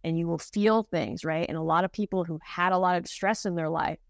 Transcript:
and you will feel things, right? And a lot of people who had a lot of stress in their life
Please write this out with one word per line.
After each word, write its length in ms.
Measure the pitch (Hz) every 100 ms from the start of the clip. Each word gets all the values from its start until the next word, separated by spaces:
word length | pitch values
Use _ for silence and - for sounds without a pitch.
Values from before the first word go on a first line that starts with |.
and 160 | 170 165
you 80 | 170
will 120 | 165
feel 460 | - 208 208 220
things, 400 | 208 - - 143
right? 220 | 156 160 170
And 80 | 160
a 60 |
lot 220 | 160 165
of 80 | 185
people 320 | - 208 190
who 140 | 170 156
had 300 | - - 180
a 60 | 185
lot 180 | 180 180
of 100 | 170
stress 400 | - 196 214 202
in 80 |
their 140 | 170 160
life 300 | 165 - -